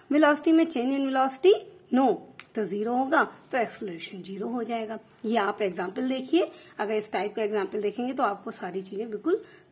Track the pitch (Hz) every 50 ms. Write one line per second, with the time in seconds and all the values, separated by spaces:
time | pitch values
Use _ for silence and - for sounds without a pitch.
0 | - - 277 302 311 294 294 294 - 330 320 320 330 320 - 240 233 262 277 277
1 | 277 269 262 269 262 262 262 - - 359 427 - - - - - - - - 247
2 | 269 247 185 - - - - - - - - 226 208 185 190 202 214 233 247 254
3 | 269 262 320 302 220 - - - - - - 254 226 202 - - 226 196 170 165
4 | - - - 185 180 185 196 190 208 233 233 247 226 220 233 226 220 214 226 208
5 | - _ _ _ - 214 233 226 196 202 - - 214 190 180 - 175 185 196 254
6 | 254 262 262 262 254 254 - 339 - - - - - - - - 208 202 220 214
7 | 208 - - 196 190 208 202 226 220 202 214 208 190 - - 214 202 202 196 -
8 | 240 254 269 269 262 208 202 190 - 233 214 - - 180 170 190 190 190 202 196
9 | 226 233 208 208 - 320 370 453 - - - - - _